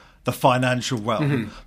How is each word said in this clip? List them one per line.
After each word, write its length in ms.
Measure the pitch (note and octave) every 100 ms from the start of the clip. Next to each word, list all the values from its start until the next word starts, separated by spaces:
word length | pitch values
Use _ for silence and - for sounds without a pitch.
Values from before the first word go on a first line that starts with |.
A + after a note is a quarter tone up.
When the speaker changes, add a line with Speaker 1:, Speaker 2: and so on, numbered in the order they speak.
| - - -
Speaker 1:
the 80 |
financial 640 | - C#3+ B2+ B2+ B2 - B2
realm. 340 | G#2+ A2 C#3+
Speaker 2:
Mm-hmm. 180 | C#3 G#2 -